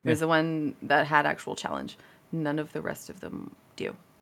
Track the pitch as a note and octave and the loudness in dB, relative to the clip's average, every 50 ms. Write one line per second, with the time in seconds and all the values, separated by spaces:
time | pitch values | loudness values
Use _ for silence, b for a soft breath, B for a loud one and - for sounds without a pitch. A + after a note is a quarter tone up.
0 | _ - D#3+ D3+ D#3+ D#3+ E3 D#3+ D#3+ E3 D#3+ D#3 D3+ C#3+ - - - - C#3+ D3+ | _ 2 2 2 4 4 4 4 4 2 0 0 -2 -2 -4 -6 0 4 4 4
1 | D3 C#3+ D#3 D3 D3 D3 C#3+ - - - - - - - D3+ C3+ C3+ - - B | 4 6 4 4 4 4 0 -2 -4 -8 -8 -6 -4 -4 -4 -4 -6 -8 -12 B
2 | B B B B B _ - E3 D#3 D3 C#3+ D#3 D3+ D3+ - D#3 D#3 - - - | B B B B B _ -4 -2 -2 0 -2 -2 -4 -6 -8 -8 -6 -6 -8 -8
3 | - - - F#3+ - E2+ - - - - - _ _ _ _ - - - - - | -10 -16 -16 -14 -12 -12 -10 -10 -12 -12 -16 _ _ _ _ -8 -8 -8 -8 -10
4 | _ _ _ _ | _ _ _ _